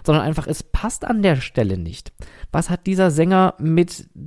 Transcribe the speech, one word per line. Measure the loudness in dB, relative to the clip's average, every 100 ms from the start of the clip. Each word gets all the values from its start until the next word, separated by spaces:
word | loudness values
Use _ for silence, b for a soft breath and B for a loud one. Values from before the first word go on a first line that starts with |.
| 0
sondern | 2 2
einfach, | -4 -4
es | -6
passt | -4 -4 -2 -6 -4
an | 0
der | 2 2
Stelle | 0 -2 -2 -2
nicht. | -6 -10 -18 -20 B B B
Was | -4 -2
hat | -4 -2
dieser | 2 2
Sänger | 2 2 4 2 2
mit | 0 2 0 -2 -20 -20